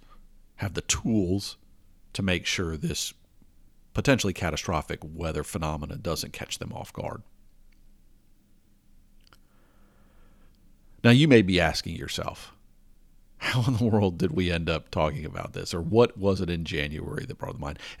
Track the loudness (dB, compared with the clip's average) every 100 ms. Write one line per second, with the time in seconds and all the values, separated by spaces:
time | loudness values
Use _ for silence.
0 | -18 -20 -20 -20 -20 -6 -6 -4 -4 -2
1 | 2 2 2 0 -2 -12 -20 -20 -20 -20
2 | -12 -4 0 0 0 -2 -2 -4 -4 -4
3 | -6 -10 _ -20 -20 -20 -20 -20 -8 0
4 | 2 4 2 -2 -4 -2 -2 -2 -2 -8
5 | -10 -6 -4 -4 -4 -4 -4 -4 -6 -8
6 | -4 -4 -6 -10 -10 -10 -10 -10 -12 -8
7 | -8 -8 -14 -20 -20 -20 -20 -20 -20 -20
8 | -20 -20 _ _ _ -20 _ _ _ -20
9 | -20 -20 -20 -20 _ _ -20 _ -20 -20
10 | -20 -20 -20 -20 -20 -20 -20 -20 -20 2
11 | 6 8 10 8 8 4 4 0 -6 -8
12 | -8 -6 -8 -10 -16 -20 -20 _ -20 -20
13 | -20 -20 -20 -8 -2 0 2 2 2 4
14 | 4 2 0 0 0 0 0 -2 -4 0
15 | 0 -2 -6 -8 -8 -8 -6 -6 2 4
16 | 4 2 0 2 0 -4 -4 -4 -4 -6
17 | -8 -8 -10 -10 -10 -8 -8 -10 -12 0